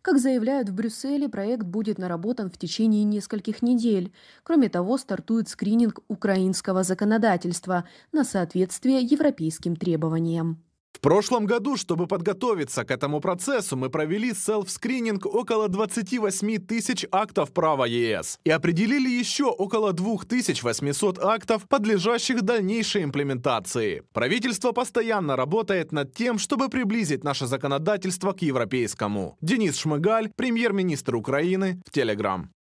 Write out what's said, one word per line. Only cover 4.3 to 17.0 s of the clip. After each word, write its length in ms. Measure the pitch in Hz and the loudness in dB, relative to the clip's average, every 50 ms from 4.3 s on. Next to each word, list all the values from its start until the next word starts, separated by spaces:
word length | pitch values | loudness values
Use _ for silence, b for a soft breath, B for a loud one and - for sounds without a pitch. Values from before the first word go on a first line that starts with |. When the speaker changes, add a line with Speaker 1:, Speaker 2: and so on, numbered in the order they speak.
| b b b | b b b
Speaker 1:
Кроме 260 | - 330 311 262 208 | 2 4 4 4 4
того, 260 | - 185 175 190 247 | 2 0 0 2 0
стартует 540 | 269 - - 196 185 - - 226 226 208 - | -2 0 -4 -6 -6 -2 0 0 0 0 -2
скрининг 500 | - - - 196 214 233 240 220 - - _ _ | -4 -4 -2 2 4 4 4 2 0 -2 _ _
украинского 760 | 220 - - 208 196 190 185 190 190 - - - 190 185 190 | -10 -2 0 2 2 4 2 2 0 -2 -2 0 0 0 2
законодательства 1000 | 185 185 180 208 208 220 226 214 226 185 175 - 175 170 - - 185 185 175 175 B B B B B - | 0 0 0 2 2 2 4 4 4 2 2 0 -4 -4 -4 -4 -2 -2 -2 -2 B B B B B 0
на 120 | 311 269 | 0 0
соответствие 760 | 254 - 202 175 165 - 180 185 185 - - - 254 269 262 254 | 2 0 -2 -2 0 0 0 0 0 -2 -2 0 2 2 2 4
европейским 760 | 240 285 285 302 294 277 - 165 160 160 - - 180 170 | 2 2 4 4 2 2 2 -2 -4 -4 -2 -4 -4 -2
требованиям. 840 | 160 - 175 165 156 156 160 160 165 165 165 165 165 165 165 165 160 _ _ _ _ _ _ _ | -2 0 0 0 0 0 0 0 0 0 0 0 0 0 -2 -4 -6 _ _ _ _ _ _ _
Speaker 2:
В 60 | - - | 0 4
прошлом 440 | 143 156 202 208 - 254 240 208 | 4 6 6 4 2 0 0 2
году, 300 | 196 233 240 202 277 277 | 2 0 0 0 -2 -4
чтобы 300 | 208 - - 180 160 175 | -4 -2 -2 -2 -2 0
подготовиться 800 | 165 202 185 165 196 196 190 240 247 220 180 147 120 - 135 117 | -2 -2 -2 0 -2 -2 -2 0 -2 0 0 -2 -4 -4 -6 -2
к 60 | 113 | -2
этому 300 | 135 120 147 143 147 151 | -2 -2 -2 -2 -2 -2
процессу, 560 | 143 185 180 180 180 - 277 240 185 - - | 0 -2 -2 -2 -2 -2 -2 -2 -2 -2 -4
мы 120 | 127 131 127 | -4 -4 -2
провели 420 | 123 156 156 156 175 208 220 247 220 | 0 -2 0 0 0 -2 -2 -2 -2
селф-скрининг 920 | - - - 220 214 196 185 - - - 233 262 254 233 226 208 196 196 | -2 -2 0 0 0 -2 -4 -8 -6 -4 -4 -2 -2 -2 -2 -2 -2 -4
около 440 | - - 220 247 - 233 220 214 208 | -2 -2 -2 0 0 0 0 0 0
двадцати 500 | 180 190 220 208 - 233 220 - - 247 | 0 0 -2 -2 -2 -4 -4 -2 -2 0
восьми 400 | 214 196 196 196 202 208 226 208 | 0 0 -2 0 -2 -2 -2 -2
тысяч 480 | 196 180 226 233 208 - 254 - | -4 -2 -4 -4 -2 -2 -4 -4